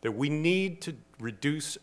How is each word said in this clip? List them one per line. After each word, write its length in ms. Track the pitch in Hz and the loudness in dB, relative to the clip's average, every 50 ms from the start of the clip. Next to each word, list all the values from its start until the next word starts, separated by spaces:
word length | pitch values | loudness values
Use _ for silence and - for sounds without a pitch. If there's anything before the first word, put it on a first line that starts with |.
that 100 | - 117 | -2 -2
we 180 | 107 107 135 147 | 0 0 0 0
need 520 | 151 151 156 170 180 190 190 190 170 170 | 2 2 4 4 4 4 2 0 -2 -6
to 120 | - - 156 117 - _ - - | -8 -10 -10 -10 -14 _ -16 -8
reduce 580 | 113 117 110 101 - 139 147 156 147 - - - | -8 -8 -8 -2 0 0 0 0 -2 -6 -8 -8